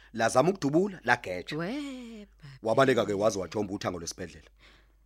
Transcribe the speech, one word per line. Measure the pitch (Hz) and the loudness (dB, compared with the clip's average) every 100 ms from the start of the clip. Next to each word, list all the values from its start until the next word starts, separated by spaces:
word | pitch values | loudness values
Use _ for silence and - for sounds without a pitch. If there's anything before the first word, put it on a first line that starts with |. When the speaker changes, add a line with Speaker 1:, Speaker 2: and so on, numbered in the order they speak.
| - | -12
Speaker 1:
lazama | 110 113 127 151 | 0 2 4 2
ukudubula, | 202 139 156 202 170 | 2 2 2 2 -2
lageja. | 120 123 - 90 85 151 | 0 0 0 -8 -8 -6
Speaker 2:
We, | 170 277 285 254 233 220 208 _ | -6 -6 -8 -10 -14 -16 -18 _
baba. | 143 - | -20 -6
Speaker 1:
Wabaleka-ke | 110 113 135 120 101 | 0 4 6 4 2
waze | 98 110 98 | 2 0 0
wajomba | 90 110 104 | -6 -4 -4
uthango | 101 110 87 | -4 -4 -6
lwesibhedlela. | 82 - 87 78 - _ - - _ _ | -8 -10 -12 -14 -20 _ -20 -20 _ _